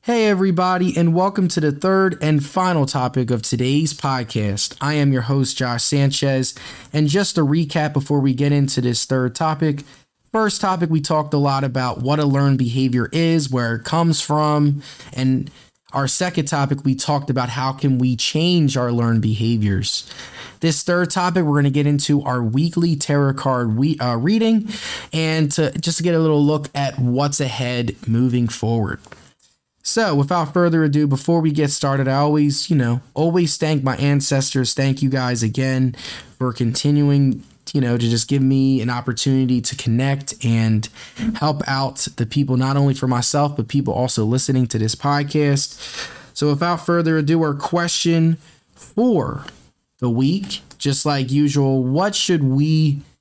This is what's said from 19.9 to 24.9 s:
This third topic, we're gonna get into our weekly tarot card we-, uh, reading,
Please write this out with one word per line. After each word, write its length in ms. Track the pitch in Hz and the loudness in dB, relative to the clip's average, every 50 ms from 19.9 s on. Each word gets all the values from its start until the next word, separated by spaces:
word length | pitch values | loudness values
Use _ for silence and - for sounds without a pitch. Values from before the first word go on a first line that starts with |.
| - - - - - - - - - - - - - - | -4 -6 -8 -12 -18 -18 -18 -18 -18 -18 -18 -18 -10 -2
This 240 | - 165 156 - - | -2 0 0 0 -2
third 260 | - 175 180 180 175 | 0 0 0 0 0
topic, 340 | - 190 180 180 170 185 170 | 0 -2 0 0 0 2 2
we're 120 | 151 143 | 2 2
gonna 140 | 147 143 143 | 2 2 2
get 180 | 131 147 147 147 | 2 2 2 2
into 340 | 147 143 - - 147 143 | 0 0 2 2 0 0
our 220 | 139 143 123 123 120 | 2 0 -2 -2 -2
weekly 500 | 113 113 135 160 170 - 175 165 170 160 | 0 0 0 0 0 0 0 0 0 0
tarot 400 | 143 - - 143 143 143 139 135 | -2 -2 0 0 2 2 0 0
card 420 | 135 - 135 131 123 123 113 110 | -2 -2 -2 0 0 0 0 0
we-, 220 | 113 135 156 156 - | 0 0 0 0 -2
uh, 160 | 120 123 120 | -2 -2 -2
reading, 540 | 117 123 170 214 226 226 226 226 214 214 - - - - - | -2 0 0 0 2 2 4 2 2 0 -2 -10 -10 -10 -10